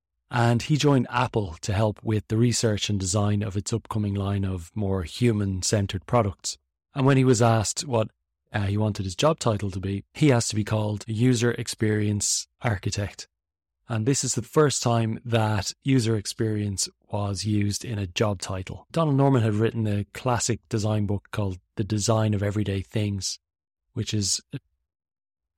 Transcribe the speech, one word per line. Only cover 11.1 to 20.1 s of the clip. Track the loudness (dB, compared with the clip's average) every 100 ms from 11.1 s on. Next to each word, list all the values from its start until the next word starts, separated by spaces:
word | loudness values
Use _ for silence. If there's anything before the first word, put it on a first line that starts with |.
user | 2 4 4 2
experience | -2 -6 -2 0 2 0 0 0 -2 -6 _
architect. | -2 -2 -4 -4 -6 -8 -20 _ _ _ _ _ -6
And | -2
this | 0 0
is | 0
the | -4
first | -2 2 2 2
time | 0 2 0 -4
that | -2 0 2 0 -4 -4
user | 0 2 2 0
experience | -2 -4 -2 -2 -2 -4 -6 _ _
was | -4 -4 -4
used | -2 0 0 -2
in | -6 -6
a | -4
job | -2 -2 -2
title. | -6 -8 -8 -12 -6
Donald | -2 2 4
Norman | 4 4
had | 2
written | 2 0 0 -2
a | -2 -4